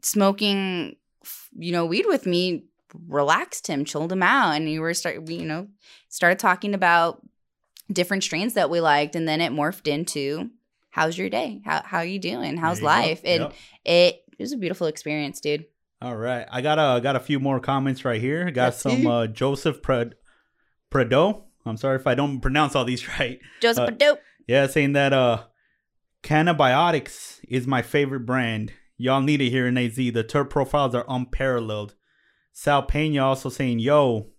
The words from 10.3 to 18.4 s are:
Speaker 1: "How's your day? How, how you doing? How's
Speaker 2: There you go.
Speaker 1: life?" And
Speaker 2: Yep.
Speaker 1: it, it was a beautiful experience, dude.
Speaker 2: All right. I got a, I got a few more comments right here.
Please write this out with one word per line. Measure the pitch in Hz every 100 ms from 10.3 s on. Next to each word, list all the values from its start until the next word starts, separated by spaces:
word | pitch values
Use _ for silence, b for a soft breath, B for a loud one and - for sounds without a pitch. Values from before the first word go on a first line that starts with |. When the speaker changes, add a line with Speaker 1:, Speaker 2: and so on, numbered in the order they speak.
| 151 220 _ _ _ _
Speaker 1:
"How's | - 160 170
your | 185
day? | 202 262 202 -
How, | 156 -
how | 185
you | 170 196
doing? | 175 226 - 156
How's | 160 175
Speaker 2:
There | 147
you | 170
go. | 190
Speaker 1:
life?" | 160
And | - 170
Speaker 2:
Yep. | 147 B B B -
Speaker 1:
it, | 170 175 175 _ _
it |
was | 214
a | 269
beautiful | 180 180 165
experience, | 156 - 151 143 139
dude. | 147 147 156 _ _ _
Speaker 2:
All | 123 113
right. | 113 123 -
I | 127
got | 139 156
a, | 151 123
I |
got | 127 131
a |
few | - 143
more | 135 135
comments | 127 135 135 131 131
right | 113
here. | 123 156